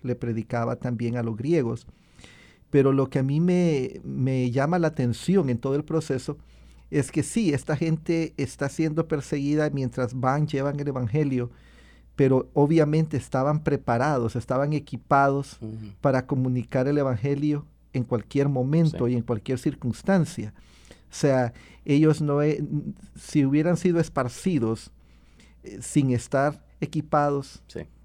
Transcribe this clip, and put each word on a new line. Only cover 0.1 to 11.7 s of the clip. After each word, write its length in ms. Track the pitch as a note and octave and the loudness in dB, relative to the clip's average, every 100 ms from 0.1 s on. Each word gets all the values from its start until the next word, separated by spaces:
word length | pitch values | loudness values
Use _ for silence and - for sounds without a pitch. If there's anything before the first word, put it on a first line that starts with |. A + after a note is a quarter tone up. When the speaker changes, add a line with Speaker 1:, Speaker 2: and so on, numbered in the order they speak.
| B2 | -4
Speaker 1:
predicaba 600 | A#2+ A2+ A2 A#2+ A#2 A#2 | -4 -6 -4 -4 -4 -4
también 400 | B2+ A2+ A#2 A#2+ | -4 -4 -4 -2
a 80 | |
los 140 | A2+ G#2+ | -4 -4
griegos. 500 | C#3+ E3+ A#2 A#2+ - - _ - - - - _ _ | 0 0 0 -4 -12 -20 _ -20 -20 -20 -20 _ _
Pero 220 | C#3+ C3+ | 4 4
lo 180 | C3+ C3 | 4 2
que 100 | C#3 | 0
a 40 | |
mí 160 | C3+ D3 | 0 2
me, 640 | F3 F3+ F3 C#3+ B2+ - | 2 4 2 2 -2 -8
me 480 | - C3+ C3 C3 B2+ | -10 -2 0 0 0
llama 260 | B2+ C#3+ F3 | 0 0 2
la 100 | D#3 | 0
atención 600 | D#3 B2 A2+ - F#3+ C#3 | 0 -2 -2 2 2 2
en 80 | A#2+ | 0
todo 180 | C3+ C#3+ | -2 -4
el 80 | D3+ | -2
proceso 520 | D#3 D#3 C3 - D3 - - - - - | -4 -2 -4 -4 -10 -16 -20 -20 -20 -4
es 220 | D3+ - | -2 0
que 120 | D#3+ | -2
sí, 300 | - A#3 F#3+ | -2 0 0
esta 240 | C#3+ - D3+ | 0 -2 -2
gente 560 | E3 D#3 - E3 D#3+ - | 0 -2 0 -2 -2 -4
está 320 | C3+ - C#3 | -6 -4 -6
siendo 400 | - D#3 D#3 D#3+ | -2 0 0 -2
perseguida 640 | D3 - D3 C#3+ D3+ D3+ | -4 -4 -4 0 0 0
mientras 500 | C#3 B2+ C3 A#2+ B2+ | -2 -4 -4 -4 -2
van, 280 | C3 C#3+ D3+ | 0 0 0
llevan 300 | C3+ C#3+ C#3+ | -2 -2 -4
el 80 | C#3+ | -6
evangelio, 600 | C3+ A#2+ D#3 C#3+ B2+ A#2+ - - | -4 -2 0 0 -2 -4 -10 -20